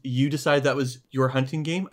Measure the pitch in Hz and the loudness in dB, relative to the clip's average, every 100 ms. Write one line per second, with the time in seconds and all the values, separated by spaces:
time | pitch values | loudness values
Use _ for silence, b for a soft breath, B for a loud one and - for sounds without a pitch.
0 | 131 123 143 143 156 143 135 131 123 - | -4 0 0 0 2 2 2 0 -2 -6
1 | _ 131 131 131 135 160 156 180 185 | _ 0 2 2 -2 -4 -4 -4 -2